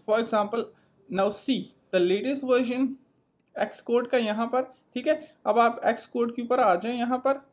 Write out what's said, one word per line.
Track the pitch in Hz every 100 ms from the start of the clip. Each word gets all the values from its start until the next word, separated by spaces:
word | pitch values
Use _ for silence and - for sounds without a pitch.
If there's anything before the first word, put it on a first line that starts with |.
| -
for | 220
example, | 226 220 208 226 - - _ _ -
now | 185 185 -
see | - 180 - _ _
the | 185
latest | 175 202 254 277 262
version | 247 240 247 269 - _ _ _ _ _ -
Xcode | 220 - - 240 247
का | 254
यहाँ | 220 214 233
पर, | 254 262 - _
ठीक | 247 262
है। | 311 - _ 214
अब | 220
आप | 233 233
Xcode | - 226 - 247 233 233
के |
ऊपर | 240 254
आ | 220
जाएं | 175 220
यहाँ | 247 240 254
पर, | 269 277 -